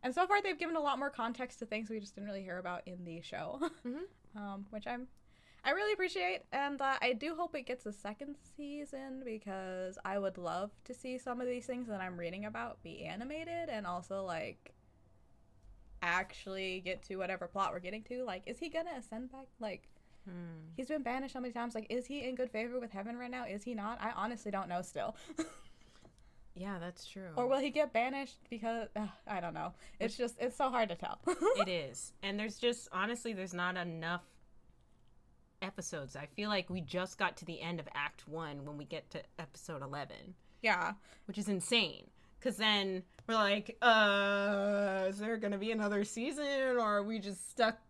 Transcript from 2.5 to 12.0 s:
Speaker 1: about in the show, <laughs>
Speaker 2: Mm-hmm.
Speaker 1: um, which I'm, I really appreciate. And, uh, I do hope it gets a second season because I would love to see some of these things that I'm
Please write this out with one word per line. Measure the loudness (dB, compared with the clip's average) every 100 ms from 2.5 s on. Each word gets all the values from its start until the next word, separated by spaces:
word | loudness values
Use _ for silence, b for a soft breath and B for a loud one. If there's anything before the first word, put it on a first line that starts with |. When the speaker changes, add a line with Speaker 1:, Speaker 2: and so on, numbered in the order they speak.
| -4
Speaker 1:
about | -4 -4 -6
in | -10
the | -8 -8
show, | -6 -6 -4 -2 -2
<laughs> | -2 -6
Speaker 2:
Mm-hmm. | -6 -8 -12 -18 -10
Speaker 1:
um, | -8 -8 -8
which | -8 -6
I'm, | -6 -8 -16 b b b b 2
I |
really | 4 4
appreciate. | 4 2 2 0 0 -2
And, | 0 0 2
uh, | 2 4
I | 4
do | 4 0 -2
hope | -2
it | -2 -4
gets | -6 -6
a |
second | -8 -8 -8 -8 -10 -14 -12
season | -8 -6 -8 -8 -8 -8 -6
because | -8 -6 -6 -4 -4 -6 -6 0
I | 2
would | 2 0
love | 0 0 -2 -6 -12
to |
see | -8 -4 -4
some | -2 -2
of | 0
these | -2 -2
things | -4 -2
that |
I'm | -2